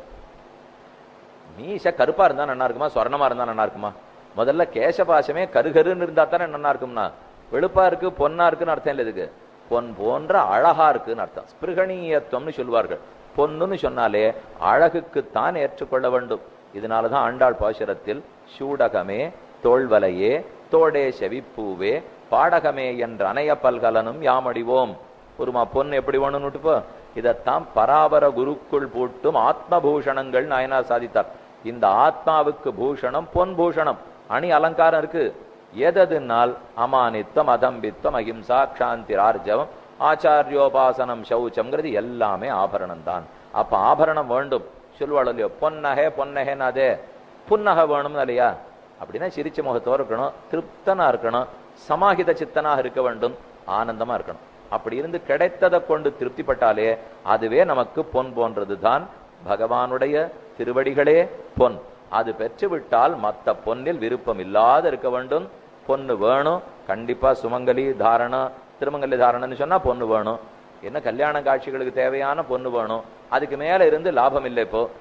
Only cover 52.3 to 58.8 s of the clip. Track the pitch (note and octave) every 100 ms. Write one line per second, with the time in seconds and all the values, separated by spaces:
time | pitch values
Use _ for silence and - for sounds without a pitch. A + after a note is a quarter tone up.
52.3 | E3 D#3 D#3 D3+ C#3 B2+ C3 B2+ A2+ A#2
53.3 | - - - - G2+ A#2 A2+ A#2 A2 -
54.3 | E2 - - - G#2+ A2+ A#2+ D#3+ E3+ -
55.3 | D3+ F3+ F3+ F#3 E3+ E3+ D#3 D3 B2+ B2+
56.3 | - C#3 B2+ A#2 G#2+ A2+ A2+ - - F#2
57.3 | A2 A2+ C3 F3 C3 A#2 - D#3 B2+ C3
58.3 | A#2 A#2 G#2 G2 G2